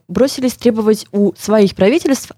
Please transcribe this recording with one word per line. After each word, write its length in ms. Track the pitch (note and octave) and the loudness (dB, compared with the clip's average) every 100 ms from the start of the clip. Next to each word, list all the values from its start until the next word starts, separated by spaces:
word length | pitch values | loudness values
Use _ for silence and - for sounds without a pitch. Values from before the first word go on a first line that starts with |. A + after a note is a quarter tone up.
| - | -4
бросились 460 | F#3 C4+ - B3+ | 0 0 0 -6
требовать 520 | - B3 A3 G#3+ G#3 - | -2 -2 0 0 -2 -2
у 220 | G3+ G3+ - | -2 -2 -2
своих 380 | - A3 G3 - | -2 2 2 2
правительств 560 | F#3+ D#4+ D#4 C4 - | 0 2 0 -4 -6